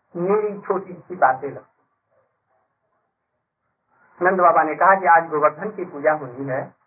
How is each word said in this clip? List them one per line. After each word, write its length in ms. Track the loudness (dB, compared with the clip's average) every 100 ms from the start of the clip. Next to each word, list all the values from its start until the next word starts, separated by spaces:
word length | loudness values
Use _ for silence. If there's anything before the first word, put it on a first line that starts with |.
| _ -6
मेरी 440 | -2 0 -2 -6
छोटी 320 | -6 -6 -6
सी 240 | -16 -16 0
बातें 340 | 0 0 -6
लगती। 200 | -14 -18 _ _ _ _ _ _ _ _ _ _ _ _ _ _ _ _ _ _ _ _ _ _ _ _ _
नंद 160 | 0 4
बाबा 220 | 4 4
ने 120 | 2
कहा 200 | 2 4
कि 120 | 4 4
आज 220 | 4 4
गोवर्धन 420 | 0 0 0 -8
की 140 | -10
पूजा 280 | -12 -4 -2
होनी 320 | -2 -6 -12
है, 300 | -8 -8 -10 _